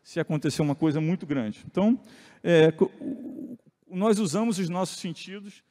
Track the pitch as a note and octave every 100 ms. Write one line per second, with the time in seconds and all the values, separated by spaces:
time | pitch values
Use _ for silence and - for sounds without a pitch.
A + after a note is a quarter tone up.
0 | - E3 D#3 D3+ D3+ - D3 C#3 D#3+ D3
1 | D#3 F3+ D#3+ C#3 G#2+ - - F3+ G#3+ C4
2 | - - - - F3 E3 D#3+ D#3 F#3+ -
3 | - - - - - - _ _ _ F#3
4 | A3 G#3 F#3+ F#3 A#3 F#3+ E3+ F3+ F#3 -
5 | F3+ D#3 - G3+ G3+ - _